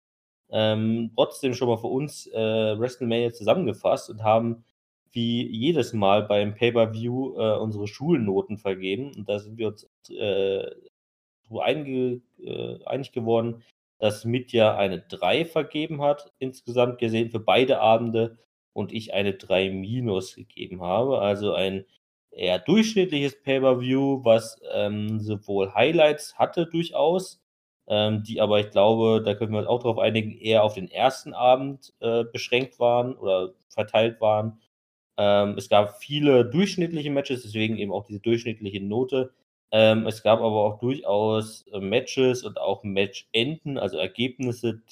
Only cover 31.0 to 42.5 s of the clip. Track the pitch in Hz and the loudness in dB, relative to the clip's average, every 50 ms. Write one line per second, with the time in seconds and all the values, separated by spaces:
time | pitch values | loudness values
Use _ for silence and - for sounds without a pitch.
31 | 113 131 131 - - - - 98 123 127 127 131 139 139 139 135 _ - _ - | 0 0 0 -2 -14 -12 -6 0 4 4 4 4 2 -6 -10 -12 _ -20 _ -6
32 | - 117 113 117 113 117 - 117 - - 123 123 135 131 _ - 123 120 120 120 | -4 -2 0 0 -2 -4 -6 -10 -6 0 0 0 0 -2 _ 0 2 2 4 2
33 | 123 127 131 - 107 98 95 92 92 92 - _ _ _ - - 104 107 - 110 | 0 -2 -6 -6 -2 0 0 0 0 -4 -10 _ _ _ -6 -6 -4 0 2 2
34 | 113 117 113 - 110 107 107 107 107 110 110 _ _ _ _ _ _ _ _ _ | 2 2 0 0 0 2 2 2 0 -4 -8 _ _ _ _ _ _ _ _ _
35 | _ _ - - 104 101 101 101 101 101 104 107 107 - 110 104 104 104 - - | _ _ -4 0 2 4 4 4 2 0 -2 -6 -2 2 4 4 4 2 -2 -14
36 | - - 143 147 147 147 135 123 120 107 117 165 202 196 - 180 170 165 170 156 | -12 -8 -4 0 4 6 6 6 6 4 2 0 0 0 0 -4 -4 -4 -4 -6
37 | 143 147 143 139 135 - 131 120 - 104 107 110 110 110 113 107 104 101 90 104 | -6 -4 -4 -4 -2 -4 -6 -8 -8 -8 -4 -2 -2 -2 -2 -4 -6 -4 -6 -6
38 | 104 - 104 98 - 117 117 117 117 117 110 110 110 101 95 98 98 101 104 120 | -8 -8 -12 -6 -2 0 0 0 -2 -6 -10 -8 -8 -8 -8 -8 -6 -4 -2 -2
39 | 131 127 139 131 127 127 _ _ _ _ _ _ _ - - 110 110 110 110 113 | -2 -2 -2 -2 -2 -4 _ _ _ _ _ _ _ 0 4 6 6 6 6 4
40 | 110 110 107 - - 104 110 117 117 113 107 107 104 104 107 - - 123 135 151 | 0 -4 -4 0 4 4 4 4 4 0 2 2 2 0 0 -2 -4 -4 -4 -4
41 | - - 101 104 107 110 110 110 107 110 - - _ - - 98 98 95 104 123 | -2 -2 0 0 2 2 0 0 -2 -4 -10 -20 _ -12 -10 -6 -4 0 0 0
42 | - - - 135 131 127 123 123 123 107 | -2 -2 -2 2 2 2 2 0 -6 -10